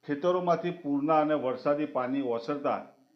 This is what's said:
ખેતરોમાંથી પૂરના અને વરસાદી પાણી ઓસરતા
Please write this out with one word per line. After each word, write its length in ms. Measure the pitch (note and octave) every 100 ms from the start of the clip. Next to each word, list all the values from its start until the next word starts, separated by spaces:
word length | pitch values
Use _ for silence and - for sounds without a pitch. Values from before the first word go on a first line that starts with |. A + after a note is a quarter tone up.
| -
ખેતરોમાંથી 720 | C#3+ F3+ F3+ F3 E3+ F3 E3+
પૂરના 380 | C#3+ C#3+ D3 D#3
અને 140 | D3+ D3+
વરસાદી 500 | B2+ A#2+ D3 D3 D3+
પાણી 360 | C3 B2+ C3+ B2+
ઓસરતા 500 | A2+ C3 C#3+ C3+ G2+ D#2+ _ _